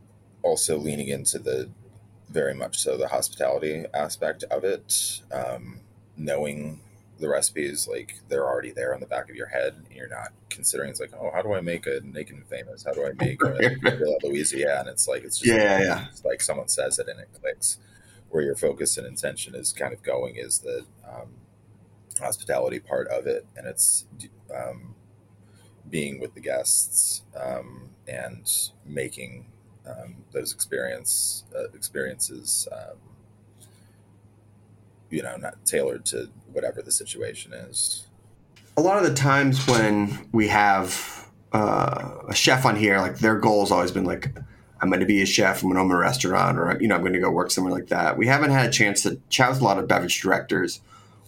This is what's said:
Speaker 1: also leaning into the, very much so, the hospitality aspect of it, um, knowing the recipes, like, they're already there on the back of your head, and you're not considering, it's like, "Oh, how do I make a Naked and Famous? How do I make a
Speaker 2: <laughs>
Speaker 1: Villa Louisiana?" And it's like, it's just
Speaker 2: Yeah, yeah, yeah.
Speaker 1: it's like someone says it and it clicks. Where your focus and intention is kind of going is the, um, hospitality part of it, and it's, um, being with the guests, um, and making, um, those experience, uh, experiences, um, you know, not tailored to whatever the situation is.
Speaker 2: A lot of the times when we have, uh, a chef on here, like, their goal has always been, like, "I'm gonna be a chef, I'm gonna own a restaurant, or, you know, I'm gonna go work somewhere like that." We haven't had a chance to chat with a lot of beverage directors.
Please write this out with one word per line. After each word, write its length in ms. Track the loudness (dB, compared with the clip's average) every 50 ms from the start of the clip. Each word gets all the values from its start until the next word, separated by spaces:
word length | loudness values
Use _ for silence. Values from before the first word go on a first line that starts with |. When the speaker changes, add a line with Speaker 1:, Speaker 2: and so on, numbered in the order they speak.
| -20 _ -20 -20 _ _ _ _
Speaker 1:
also 360 | 2 2 2 2 2 0 0 0
leaning 320 | 0 -2 -4 -4 -4 -4
into 300 | -4 -2 -2 -4 -4 -4
the, 300 | -4 -4 -4 -4 -4 -6 -12 -20 -20 -20 -20 -20 _ _ _ -20 _ -6
very 240 | -2 -2 -2 -2 -2
much 260 | -4 -8 -8 -4 -4
so, 180 | -2 -2 0 -2
the 100 | -2 -2
hospitality 800 | -2 -2 -4 -4 -4 -2 0 0 0 0 -2 -2 -4 -4 -8 -6 -4
aspect 500 | -4 -4 -4 -4 -4 -4 -4 -4 -6 -6
of 200 | -4 -4 -2 -2
it, 580 | -2 -4 -4 -4 -4 -2 -2 -2 -4 -6 -8 -12 -10
um, 500 | -8 -6 -6 -6 -8 -8 -10 -14 -16 -18 -20 _ _ -20 _ _ _
knowing 680 | -10 -6 -4 -2 -2 -2 -4 -6 -8 -10 -10 -12 -14 -18 -20 -20 -20 _ _ -12 -8
the 80 | -4 -2
recipes, 600 | 0 0 0 -2 -2 -2 -6 -4 -4 -6 -6 -6
like, 320 | -6 -10 -10 -12 -18 -20 -10 -6
they're 180 | -4 -2 0 0
already 240 | -2 -4 -6 -8
there 220 | -8 -6 -4 -4 -4
on 80 | -6
the 40 | -6
back 240 | -6 -6 -8 -8 -10
of 60 | -12
your 120 | -14 -12 -6
head, 260 | -4 -4 -4 -4 -4
and 100 | -8 -20 -20
you're 160 | -18 -18 -16 -14
not 220 | -12 -12 -12 -14 -16 _ -16 -16
considering, 400 | -12 -4 -4 -2 -2 -2 -6 -6
it's 120 | -8 -10
like, 100 | -12 -12 -12 -8
"Oh, 120 | -8 -6 -4
how 80 | -4
do 120 | -2 -2 -2
I 60 | -2
make 260 | -2 -4 -6 -4 -4
a 140 | -4 -6 -6
Naked 340 | -6 -10 -12 -12 -12 -12 -14 -20
and 100 | -16 -12
Famous? 380 | -12 -12 -12 -14 -16 -12 -8
How 80 | -6 -4
do 120 | -4 -4
I 60 | -4 -4 -2
make 220 | -2 -2 0 2 0
a 140 | 0 2 2
Speaker 2:
<laughs> 240 | 2 2 2 2
Speaker 1:
Villa 360 | 0 0 2 2 2 2 2 0 0
Louisiana?" 580 | -2 -2 0 -2 -2 -2 0 0 0 0 0
And 80 | -2 -4
it's 180 | -2 -2 0 0
like, 160 | 0 -4 -4
it's 160 | -6 -6 0
just 120 | 2 4
Speaker 2:
Yeah, 280 | 4 6 6 4 4 4
yeah, 40 | 4
yeah. 220 | 2 0 -2 -4 -10
Speaker 1:
it's 140 | -14 -8 -4
like 180 | -4 -2 -2
someone 280 | -2 -2 -2 -4 -2 -4
says 280 | -2 -2 -2 -2 -2 -4
it 100 | -6 -8
and 100 | -10 -12
it 80 | -14 -20 -20
clicks. 440 | -10 -8 -8 -8 -2 -2 -4 -4 -4 _ _ -20 -20 -20 -20 -20 -20 -16 -4
Where 140 | -2 0 0
your 120 | 0 -2
focus 400 | 0 0 -2 0 0 -2 -2 -2 -2
and 100 | -6 -10
intention 480 | -10 -6 -6 -6 -6 -6 -12 -12 -12
is 180 | -6 -6 -6 -4
kind 180 | -4 -6 -8
of 120 | -8 -8 -6
going 320 | -4 -2 -2 -4 -6 -8 -10
is 220 | -8 -6 -6 -6
the, 260 | -6 -6 -10 -10 -10 -14 -20 -20 -20
um, 280 | -18 -16 -16 -16 -18 -20 -20 -20 _ _ _ _ _ -20 -20 -20 _ -20 _ _ -8 -8 -6
hospitality 600 | -4 -4 -6 -6 -4 -2 -2 0 0 -2 -4 -6
part 280 | -8 -4 -4 -4 -2 -2
of 180 | -4 -4 -2 -2
it, 180 | -4 -4 -6 -12 -20 -16
and 100 | -14 -10
it's, 380 | -2 0 0 2 2 0 -4 -8 -18 -18 -18 -18 -20 -20 -18 -12 -10
um, 400 | -8 -8 -8 -10 -12 -16 -18 -20 _ _ _ _ _ _ _ _ _ -20 -20 -20 -20 -20 -20 -20 _ -16 -8
being 300 | -6 -4 -4 -4 -6 -8
with 140 | -10 -12 _
the 40 | -10
guests, 840 | -6 -4 -4 -2 0 0 0 0 0 0 0 0 0 0 -2 -6 -8 -14 -14
um, 540 | -10 -8 -6 -8 -8 -10 -12 -18 -20 -20 -20 -20 _ -14 -12
and 640 | -10 -10 -10 -10 -12 -10 -6 -4 -2 -2 -4 -6 -10 _ -18
making, 640 | -10 -6 -6 -6 -6 -8 -12 -14 -14 -16 -18 -20 -20 -20 _ _ -20 _ -20 -18 -16
um, 360 | -16 -14 -14 -16 -18 -20 -20 _
those 220 | -8 -6 -6 -6 -6
experience, 920 | -6 -6 -4 -4 -4 -4 -4 -6 -6 -2 -2 0 0 0 -2 -4 -6 -10 -10 -8 -8
uh, 120 | -8 -8 -10
experiences, 920 | -10 -10 -8 -6 -6 -6 -6 -4 -6 -6 -6 -6 -10 -6 -4 -2 -2 -2 -6
um, 260 | -8 -12 -14 -16 -18 -20 -20 -20 -20 -20 _ _ -20 -20 _ _ _ -20 -20 -20 -20 -20 -20 -20 _ _ _ _ _ _ _ -20 _ _ _ _ _ _ _ _ -20 _ _ _ _ _ _ -8
you 140 | -6 -6 -6
know, 120 | -6 -10 -10
not 280 | -10 -12 -12 -4 -2
tailored 400 | 0 2 2 2 0 -2 -4 -6
to 240 | -6 -4 -4 -6 -8 -14 -20 -20 -8 -6
whatever 300 | -4 -4 -4 -6 -6 -6
the 80 | -4
situation 600 | -4 -4 -4 -6 -8 -8 -8 -8 -8 -10 -14 -16 -16
is. 520 | -16 -16 -10 -6 -4 -4 -4 -6 -8 -12 _ _ _ _ -20 -20 _ _ _ _ -20 -18 -4 2 4
Speaker 2:
A 40 |
lot 160 | 4 6 6 6
of 120 | 4 4
the 60 | 4
times 500 | 4 4 6 6 6 6 6 4 4 4
when 640 | 4 6 6 6 6 6 4 4 2 0 -6 -8 0
we 160 | 2 4 4 6
have, 800 | 6 6 8 8 6 4 2 0 -4 -6 -6 -10 -12 -14 -18 -20 _ -20 -12 0
uh, 600 | 2 4 4 4 4 4 2 2 0 -2 -6 -8 -10 -12 -8 -2
a 60 | 0
chef 280 | 2 4 6 6 6 6
on 100 | 4 4
here, 240 | 6 4 6 6 6
like, 180 | 4 2 0 2
their 220 | 4 4 4 6
goal 220 | 6 6 6 6
has 100 | 6 6
always 200 | 6 4 4 2
been, 140 | 2 0 0
like, 260 | 0 -2 -2 -4 -6 -8 -8 -14 -16 -18 -20 -20 -18 -6 -2
"I'm 120 | 2 2
gonna 160 | 4 4 4 4
be 160 | 4 4 4
a 20 |
chef, 380 | 4 4 4 4 4 4 2 2
I'm 60 | 2
gonna 120 | 4 4
own 100 | 4 6
a 60 | 6 6
restaurant, 600 | 4 4 2 2 0 2 4 4 4 4 4 2
or, 180 | 2 2 2 2
you 80 | 2 2
know, 80 | 2
I'm 80 | 4 2
gonna 160 | 2 2 2
go 120 | 2 2
work 180 | 2 2 0 0
somewhere 240 | 0 0 2 0 0
like 140 | -2 -2 -2
that." 300 | 0 2 2 2 2 2
We 100 | 4 4
haven't 240 | 6 4 4 4
had 180 | 4 4 4 4
a 20 |
chance 300 | 4 4 4 4 4 2 0
to 160 | 0 -2 -4 -6 -2
chat 200 | 2 4 4 4
with 120 | 4 4
a 20 | 4
lot 160 | 4 4 4
of 80 | 4 2
beverage 340 | 2 2 4 0 -2 0
directors. 600 | 2 2 2 2 2 0 0 0 0 -2 -4 -8 -14 -20 -20 -20 -20 -20 -20 -20 -20